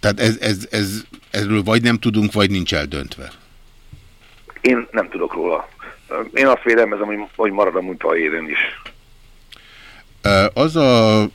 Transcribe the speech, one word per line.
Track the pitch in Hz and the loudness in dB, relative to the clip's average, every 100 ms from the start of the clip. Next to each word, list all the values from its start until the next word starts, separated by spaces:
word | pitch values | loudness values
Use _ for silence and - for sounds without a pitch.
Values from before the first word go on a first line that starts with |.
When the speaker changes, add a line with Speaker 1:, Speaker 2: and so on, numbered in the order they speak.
Speaker 1:
Tehát | 104 101 | -2 0
ez, | 113 113 | 0 0
ez, | 110 98 - | -2 -4 -4
ez, | 107 101 107 - - _ | -4 -4 -6 -12 -20 _
erről | 101 98 107 | -6 0 0
vagy | 98 113 | 2 2
nem | 117 117 | 2 0
tudunk, | 120 107 104 | 0 0 0
vagy | 104 98 | 2 0
nincs | 95 85 | 0 -2
eldöntve. | 80 73 76 69 - 67 - _ - - _ - - - - - - - - | -4 -4 -8 -10 -14 -18 -20 _ -20 -20 _ -20 -20 -20 -20 -20 -20 -20 -2
Speaker 2:
Én | 123 123 120 | 0 0 -2
nem | 113 - | -4 -4
tudok | 90 85 | -4 -6
róla. | 87 85 80 - _ - - - - 110 | -4 -2 -4 -6 _ -20 -20 -12 -10 -6
Én | - 135 | 0 2
azt | 123 | 2
védelmezem, | - 117 110 101 104 | 2 2 2 0 -4
hogy, | 104 104 - | -6 -10 -4
hogy | 110 | -2
marad | 98 98 87 | 2 0 0
a | |
munka | 92 90 82 82 | -6 -6 -2 0
élén | 80 80 80 | -2 -4 -6
is. | 76 - - - - _ - - - _ - - - - - - - | -4 -6 -8 -20 -20 _ -20 -20 -20 _ -20 -20 -20 -20 -20 -20 -6
Speaker 1:
Ö, | 101 98 101 | 2 4 2
az | - 156 160 | 2 0 4
a | 139 123 110 107 107 | 4 6 6 4 2